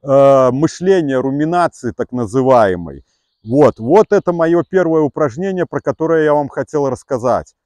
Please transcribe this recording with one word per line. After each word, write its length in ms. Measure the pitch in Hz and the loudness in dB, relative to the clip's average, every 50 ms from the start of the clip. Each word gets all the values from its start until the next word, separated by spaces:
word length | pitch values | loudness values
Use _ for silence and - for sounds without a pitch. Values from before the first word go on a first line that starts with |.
| _ | _
э, 460 | 139 135 139 139 139 139 135 131 127 | 2 2 4 6 6 6 4 4 2
мышления, 680 | 123 135 156 156 - - 175 190 196 185 160 139 135 127 | 0 0 -2 -2 -2 -2 0 2 2 2 2 0 -2 -2
руминации 720 | 131 135 135 143 151 160 175 175 175 151 _ - - 120 101 | -2 -2 -4 -4 -4 -2 0 0 -2 -2 _ -6 -10 -10 -6
так 160 | - 117 _ | -8 -10 _
называемой. 920 | 127 123 120 101 101 135 131 131 131 123 110 98 92 87 85 78 69 69 _ _ _ _ _ _ _ _ _ | -6 -6 -6 -2 -2 0 2 4 4 4 4 2 0 -4 -6 -12 -14 -18 _ _ _ _ _ _ _ _ _
Вот. 360 | 107 120 143 151 120 - - | -4 0 2 2 2 2 -2
Вот 320 | 113 120 160 214 208 _ | -2 2 2 2 2 _
это 200 | 208 196 - - | 0 -2 0 -2
мое 300 | 175 170 165 165 170 175 | -2 -2 0 0 0 0
первое 400 | 165 _ - 185 175 165 160 160 | -2 _ 0 0 0 2 0 0
упражнение, 640 | 156 139 _ 156 156 139 110 143 185 196 190 180 165 | 0 -2 _ -2 -4 -4 -4 -6 -6 -6 -4 -6 -6
про 140 | - - 143 | -6 -6 -6
которое 440 | _ 147 131 _ 160 160 165 160 156 | _ -6 -6 _ -4 -2 0 0 2
я 100 | 151 147 | 2 0
вам 140 | 147 147 131 | 0 -2 -4
хотел 400 | - 151 135 _ - 151 143 135 | -6 -8 -10 _ -4 -4 -4 -4
рассказать. 680 | 123 - - _ 139 120 113 127 113 92 78 _ _ _ _ | -6 -8 -8 _ -8 -4 -2 -2 -2 -2 -4 _ _ _ _